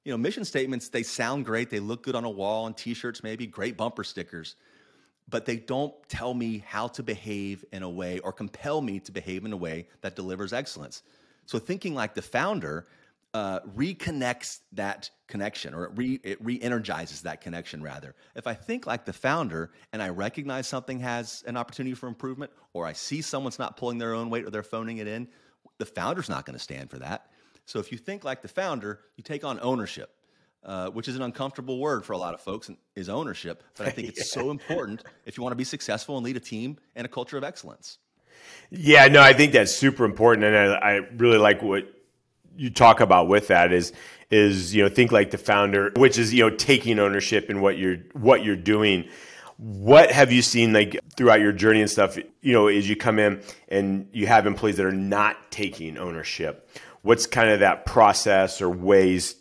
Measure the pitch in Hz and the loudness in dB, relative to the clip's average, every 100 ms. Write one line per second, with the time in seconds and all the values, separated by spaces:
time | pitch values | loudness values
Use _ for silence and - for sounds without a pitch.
0 | 147 117 143 220 196 143 131 127 - 120 | -12 -6 -6 -8 -10 -8 -8 -10 -10 -10
1 | 117 - 117 139 117 113 123 107 101 120 | -10 -8 -8 -8 -8 -8 -8 -10 -10 -12
2 | - 127 117 98 98 110 113 107 120 117 | -10 -8 -8 -8 -8 -6 -8 -12 -14 -12
3 | 120 117 110 110 117 - 110 113 117 117 | -12 -14 -14 -14 -16 -12 -12 -8 -10 -10
4 | 101 - 87 85 78 - _ _ _ _ | -14 -16 -16 -18 -20 -20 _ _ _ _
5 | _ _ _ 117 - 117 113 131 143 - | _ _ _ -10 -8 -10 -8 -8 -8 -12
6 | _ - 117 123 113 107 - 104 117 - | _ -12 -10 -8 -8 -10 -12 -10 -10 -12
7 | 117 101 101 101 98 95 - 95 92 87 | -12 -12 -12 -12 -10 -14 -16 -16 -14 -12
8 | 90 90 95 - 104 - 143 156 127 98 | -12 -10 -12 -14 -16 -14 -10 -8 -8 -10
9 | - 95 90 92 104 101 85 82 85 _ | -14 -16 -12 -12 -12 -12 -10 -12 -16 _
10 | 98 90 92 92 98 117 139 - 71 - | -16 -14 -14 -12 -10 -12 -12 -16 -20 -20
11 | _ _ _ _ _ 117 - 190 190 143 | _ _ _ _ _ -12 -10 -12 -10 -8
12 | 107 - - 127 180 202 76 78 - _ | -10 -10 -10 -8 -6 -8 -10 -12 -16 _
13 | _ _ _ 110 101 95 - 101 160 190 | _ _ _ -12 -10 -10 -12 -8 -8 -8
14 | 175 147 123 123 - - _ 95 101 - | -10 -8 -8 -8 -12 -18 _ -12 -10 -10
15 | - _ _ 101 104 - 73 76 87 110 | -16 _ _ -12 -12 -12 -16 -14 -12 -8
16 | 127 131 95 98 110 123 120 120 104 80 | -8 -8 -10 -12 -10 -8 -6 -8 -8 -10
17 | 82 - 87 76 87 85 85 78 76 69 | -12 -16 -16 -16 -14 -16 -16 -16 -16 -18
18 | 69 _ _ 113 120 110 - 240 - 117 | -20 _ _ -16 -14 -14 -12 -12 -10 -10
19 | - - 127 160 127 80 85 _ _ 110 | -12 -10 -6 -6 -6 -10 -14 _ _ -14
20 | 95 87 101 156 139 131 127 131 127 127 | -12 -10 -10 -10 -12 -12 -10 -12 -12 -12
21 | 123 120 110 - - 120 117 - 131 127 | -10 -10 -12 -16 -14 -12 -12 -12 -12 -12
22 | 127 117 131 131 143 _ _ 87 82 76 | -16 -14 -14 -14 -18 _ _ -12 -12 -12
23 | - 147 156 139 135 - 123 - 123 117 | -12 -10 -10 -10 -10 -10 -12 -10 -10 -8
24 | 117 113 117 117 110 107 104 113 113 113 | -8 -8 -8 -10 -10 -12 -12 -12 -12 -12
25 | 104 110 123 _ _ _ _ _ 107 - | -12 -12 -14 _ _ _ _ _ -14 -10
26 | 95 180 131 69 67 62 - 67 67 65 | -8 -8 -10 -12 -12 -18 -16 -16 -18 -18
27 | 65 104 _ _ _ _ _ 113 98 117 | -14 -16 _ _ _ _ _ -12 -12 -14
28 | - 196 147 131 104 - 190 135 104 101 | -16 -14 -12 -14 -12 -10 -8 -8 -10 -14
29 | _ - - 147 147 117 123 127 98 - | _ -20 -16 -14 -12 -8 -4 -4 -6 -12
30 | - _ _ _ _ _ - 92 92 107 | -18 _ _ _ _ _ -16 -12 -10 -12
31 | 123 127 123 120 139 139 127 127 147 127 | -12 -10 -10 -10 -12 -10 -12 -8 -6 -6
32 | 95 95 90 82 - 104 - 90 _ - | -8 -10 -10 -12 -12 -14 -14 -20 _ -16
33 | 92 113 151 90 85 82 _ - 104 - | -10 -10 -10 -12 -14 -16 _ -12 -12 -10
34 | - - - 131 131 147 - 165 113 110 | -12 -12 -10 -8 -8 -10 -10 -8 -8 -12
35 | - _ - 123 123 120 131 147 - 107 | -16 _ -20 -14 -10 -8 -10 -10 -10 -10
36 | - 139 120 127 - 110 127 147 _ 117 | -8 -10 -10 -12 -12 -12 -12 -14 _ -16
37 | 120 - - 139 143 - 80 - - - | -14 -12 -12 -12 -12 -14 -20 -20 -20 -20
38 | _ _ _ _ - - _ 180 151 147 | _ _ _ _ -20 -20 _ -4 6 10
39 | 135 143 135 131 147 120 98 - 139 127 | 10 12 10 10 8 6 4 2 0 2
40 | 113 101 117 110 107 107 101 101 104 101 | 0 4 4 6 4 4 4 2 0 0
41 | 95 120 120 113 104 98 107 98 - _ | -4 0 4 6 6 4 0 -2 -4 _
42 | _ _ _ _ _ - 127 - 117 107 | _ _ _ _ _ -10 -8 6 8 8
43 | 107 90 85 101 - 92 87 90 87 - | 8 6 6 4 4 4 4 2 0 -8
44 | - - _ 107 104 98 87 104 101 98 | -20 -20 _ 4 4 2 0 2 2 4
45 | 120 110 101 98 - 101 101 98 101 120 | 4 4 2 -2 0 0 2 0 0 4
46 | 131 120 110 120 110 110 - 131 117 107 | 4 4 2 4 4 2 2 2 2 2
47 | 101 98 - 104 - 101 98 92 95 90 | 2 0 0 -2 -2 0 0 0 -2 -4
48 | - 143 113 117 104 92 87 107 107 92 | -8 0 4 4 4 -4 0 2 2 0
49 | 80 - - - - - 110 98 104 147 | -2 -14 -20 -20 -20 -18 -14 -6 8 10
50 | 160 - 131 123 110 120 117 107 104 - | 10 8 6 6 2 2 4 6 4 -2
51 | - - 120 107 104 98 107 110 104 110 | -12 2 6 6 6 4 4 4 2 2
52 | 98 92 - _ 139 120 104 101 98 104 | 0 0 -14 _ 2 4 4 4 0 -2
53 | 120 107 104 98 - - _ 98 98 98 | 0 2 2 0 -8 -20 _ -2 -2 -4
54 | 98 117 104 113 101 98 107 98 95 95 | -6 -6 2 4 4 0 -2 0 -2 -2
55 | 98 101 104 - - - 98 85 80 80 | -4 0 -2 -2 -12 -10 -8 -8 -12 -10
56 | 90 82 76 - 78 - _ - - _ | -10 -10 -10 -8 -8 -10 _ -20 -20 _
57 | 101 117 - 123 113 104 95 85 - 127 | 2 2 2 2 4 6 4 4 0 6
58 | 104 101 107 95 95 - 92 90 90 98 | 6 6 2 4 2 0 -4 -2 4 6
59 | 92 92 85 - | 6 2 -2 -10